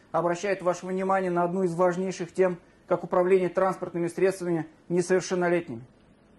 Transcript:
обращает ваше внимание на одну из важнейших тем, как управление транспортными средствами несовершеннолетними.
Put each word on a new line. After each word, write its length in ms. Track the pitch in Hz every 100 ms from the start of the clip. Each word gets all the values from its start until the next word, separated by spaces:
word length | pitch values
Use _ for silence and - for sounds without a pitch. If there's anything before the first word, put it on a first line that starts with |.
| _
обращает 500 | 160 170 175 202 190
ваше 240 | 175 175 180
внимание 460 | 190 190 190 185
на 120 | 175
одну 200 | 175 185
из 100 | 185
важнейших 600 | 165 180 175 190 175 170
тем, 260 | - 185 175 - _ -
как 160 | 175
управление 460 | 175 180 180 190 180
транспортными 580 | 180 190 175 175 175 170
средствами 600 | 170 185 190 180 165 156 - -
несовершеннолетними. 960 | 175 175 185 - 180 175 175 170 117 127 _ _ _ _